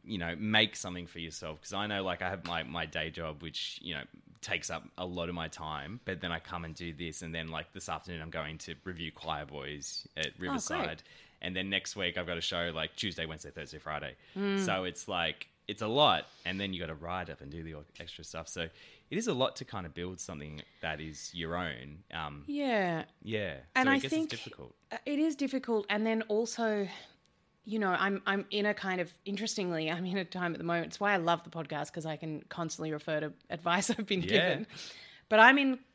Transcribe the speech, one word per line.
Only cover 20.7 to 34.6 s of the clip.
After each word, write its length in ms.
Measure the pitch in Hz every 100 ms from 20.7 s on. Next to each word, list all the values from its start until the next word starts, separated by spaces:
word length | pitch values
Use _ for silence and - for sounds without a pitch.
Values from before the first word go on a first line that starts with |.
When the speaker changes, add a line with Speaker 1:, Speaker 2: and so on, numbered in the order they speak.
| -
Speaker 1:
that 200 | 80 78
is 320 | 78 76 -
your 200 | 87 80 87
own. 460 | 87 60 67 78 -
Um, 320 | 82 76 71 73
Speaker 2:
Yeah. 560 | 285 277 220 180 165 - _
Speaker 1:
yeah. 360 | 101 110 95 69 - 254
Speaker 2:
And 100 | 262
Speaker 1:
So 40 |
I 20 |
Speaker 2:
I 40 | 269
Speaker 1:
guess 120 | 135
Speaker 2:
think 220 | 320 311
Speaker 1:
it's 100 | 226
difficult. 320 | - - - - _
Speaker 2:
uh, 60 | 226 -
it 120 | 294
is 180 | 320 302
difficult, 500 | 269 262 247 220 202
and 140 | 208 220
then 160 | 220
also, 680 | 214 208 233 - 226 208 190 - - _ _ _ _ _
you 140 | - 220
know, 120 | 196
I'm, 300 | 180 196 196 -
I'm 200 | 196 196
in 160 | 202 208
a 80 |
kind 260 | 208 196 185
of, 120 | 170 -
interestingly, 680 | - 202 220 - 180 165 156
I'm 140 | 170 185
in 100 | 196
a 80 |
time 280 | 175 185 175
at 40 | 151
the 60 |
moment. 220 | 165 170 165
It's 120 | -
why 140 | 202
I 60 | 196
love 260 | 165 170
the 60 | 160
podcast, 420 | 165 156 151 147
'cause 120 | 170 160
I 100 | 151
can 260 | 160 151 -
constantly 420 | - 165 - 156
refer 300 | 151 - 151
to 120 | 151 - -
advice 420 | 170 170 180 -
<laughs> 60 | 233
I've 100 | 208
been 160 | 190
Speaker 1:
Yeah. 60 | 165
Speaker 2:
given. 380 | 120 160 123